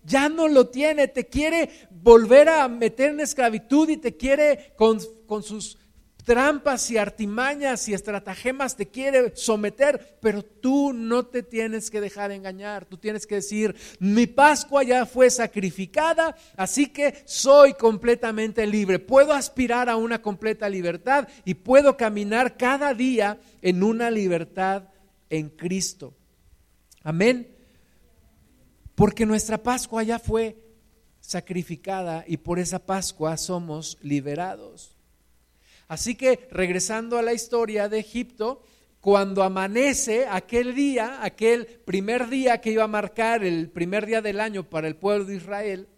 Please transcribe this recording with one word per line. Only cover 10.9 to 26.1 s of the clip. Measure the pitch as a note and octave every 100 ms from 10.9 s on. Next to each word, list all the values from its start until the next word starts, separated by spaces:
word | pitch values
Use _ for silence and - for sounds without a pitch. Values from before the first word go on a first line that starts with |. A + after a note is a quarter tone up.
no | A#3+ A3+ A#3+
te | B3 B3
tienes | A#3+ A3+ A3+ A3 G#3+
que | G#3+
dejar | G3+ G3+ G3+
engañar. | G3 F#3+ F#3+ G3+ G3+
Tú | F3+ F#3
tienes | G#3+ G#3+
que | -
decir: | G3+ G3 G#3 G#3+ - - -
"Mi | F#3+ G#3+ A#3
Pascua | C4 D4 D4 - C#4
ya | B3 B3 A#3+
fue | B3+ B3
sacrificada, | B3 A3+ G#3 F#3+ F3+ F#3+ D4+ D#4+ D#4+ D#4+ D4 _
así | - F#3+ - C#4+
que | - C#4+ -
soy | - - C4+ C#4+ C#4
completamente | C#4 A3+ G#3+ A#3 A#3+ A#3 G#3+ A3 G#3+ G#3+
libre. | G#3+ F#3+ F#3
Puedo | - C4 D4
aspirar | C#4+ - - A#3+ A#3+ B3
a |
una | A3+ A3+ A3+
completa | G#3+ F#3 G#3+ G#3+ G#3
libertad | F#3+ F3 E3+ B3 C#4 C4 -
y | F#3
puedo | F3+ - C4 C#4+ C#4
caminar | A3+ G#3 G#3 A3 B3+ -
cada | B3 C#4 C#4+
día | A3+ B3+ A#3+ G3+ G#3 _ _
en | F#3 F3+
una | G#3 A3+ A#3
libertad | A3 F#3+ E3+ E3 F#3 F#3+ G3 F#3+ _ _ _ _
en | D#3+ D3+
Cristo". | - E3+ F#3+ F3+ - C3+